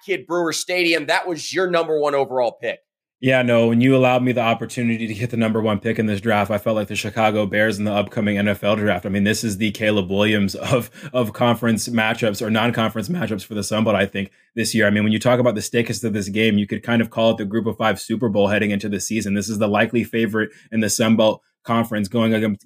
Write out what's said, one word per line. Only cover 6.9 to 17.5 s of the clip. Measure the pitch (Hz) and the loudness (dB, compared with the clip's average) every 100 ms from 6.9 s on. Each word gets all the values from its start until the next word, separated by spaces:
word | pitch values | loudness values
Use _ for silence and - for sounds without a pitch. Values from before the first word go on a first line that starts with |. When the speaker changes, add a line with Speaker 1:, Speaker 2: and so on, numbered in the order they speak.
Speaker 2:
Chicago | 104 107 107 110 107 104 | -6 -6 0 2 2 0
Bears | 104 107 101 | 2 0 0
in | 107 | -2
the | |
upcoming | 104 101 - 104 101 | -2 -2 -2 0 0
N | 104 | 0
F | 98 | 0
L | 101 107 | 0 0
draft. | 104 90 104 | 0 -2 -2
I | |
mean, | 98 | 0
this | 101 110 | 2 0
is | 117 98 | -2 -2
the | 107 | -2
Caleb | 98 107 107 90 | 0 0 0 0
Williams | 98 107 107 98 | 2 2 2 0
of, | - 92 127 113 - - | -2 -2 -2 -2 -12 -6
of | 127 113 | -2 -2
conference | - 120 117 117 110 110 | 0 2 2 2 0 0
matchups | 117 110 113 117 101 | 0 0 0 -2 -2
or | 113 | 0
non-conference | 110 117 117 113 110 101 | 2 2 2 -2 -2 -4
matchups | 175 135 104 | -4 -4 -6
for | - | -6
the | 107 | -8
Sun | 101 107 | -4 0
Belt, | 113 101 | 2 2
I | |
think, | 98 101 98 _ _ | 0 -2 -8 _ _
this | - 110 | -6 -2
year. | 113 104 | 2 2
I | |
mean, | 104 | 4
when | 107 | 2
you | 107 | 2
talk | 123 123 | 2 2
about | 123 | 2
the | 107 | 0
stakest | - 120 117 113 | -2 -2 -2 -2
of | 117 | -4
this | 104 98 | -2 -2
game, | 101 110 104 | 0 2 2
you | 101 | 0
could | 110 | -4
kind | - 117 | 0 0
of | 113 | 0
call | - 113 | 2 2
it | 110 | 2
the | |
Group | 101 | -2